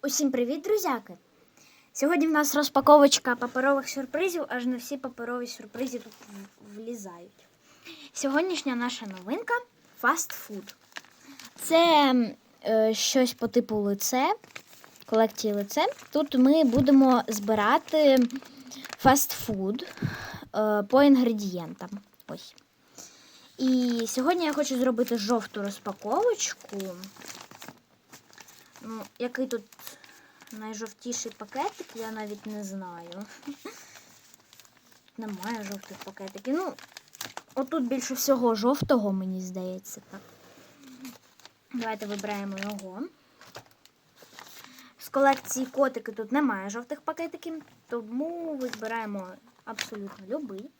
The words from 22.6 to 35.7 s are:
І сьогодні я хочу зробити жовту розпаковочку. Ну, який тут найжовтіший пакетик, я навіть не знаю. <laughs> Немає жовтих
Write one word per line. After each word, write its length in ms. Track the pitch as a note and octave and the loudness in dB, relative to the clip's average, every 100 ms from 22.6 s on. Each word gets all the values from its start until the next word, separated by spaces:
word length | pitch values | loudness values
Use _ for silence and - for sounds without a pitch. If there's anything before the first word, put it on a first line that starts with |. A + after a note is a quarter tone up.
| _ _ _ - - - - - - - | _ _ _ -20 -20 -20 -20 -20 -20 -2
І 460 | B3+ B3+ B3 A#3 A3+ | 2 4 2 0 -2
сьогодні 380 | - C4 F4+ D#4+ | 0 2 2 2
я 80 | |
хочу 240 | D4 D4 C4 | 0 0 2
зробити 400 | B3+ A#3 A#3+ A#3 | 2 2 0 0
жовту 440 | G3+ A#3+ - G#3+ | 0 0 -2 -6
розпаковочку. 1160 | G3+ G3 G3+ G3 G#3 C#4+ A#4+ A4 - - - G3+ F#3+ F3+ F#3+ - - - - - - - _ _ _ - _ - - - - - | -8 -6 -10 -10 -4 0 2 0 -4 -6 -10 -10 -10 -12 -16 -18 -18 -18 -18 -18 -20 -20 _ _ _ -20 _ -20 -20 -20 -20 -20
Ну, 180 | A3 A3 G3 _ | -14 -12 -14 _
який 280 | B3 B3 C4 | -8 -4 -4
тут 140 | A#3+ G3+ - - - - - - _ - G#3+ | -6 -10 -20 -20 -20 -20 -20 -20 _ -20 -16
найжовтіший 720 | A3 G#3+ A3 - B3 A#3+ A#3 - | -12 -12 -12 -12 -10 -8 -10 -12
пакетик, 500 | G#3 C4 F4+ - - A3+ | -12 -6 -6 -6 -16 -12
я 160 | A3+ | -10
навіть 340 | A3 G#3+ G3+ G#3+ | -8 -10 -10 -10
не 180 | G#3+ | -10
знаю. 640 | G3 G3 F3+ E3+ E3+ F3+ G#3+ - - | -10 -10 -12 -14 -14 -14 -14 -14 -16
<laughs> 100 | C#4+ G4+ - - - - - _ - _ - - _ _ - _ - | -14 -16 -18 -20 -20 -20 -20 _ -20 _ -20 -20 _ _ -20 _ -14
Немає 460 | A3 F#3+ G3 A#3 | -12 -10 -8 -8
жовтих 340 | G3+ | -8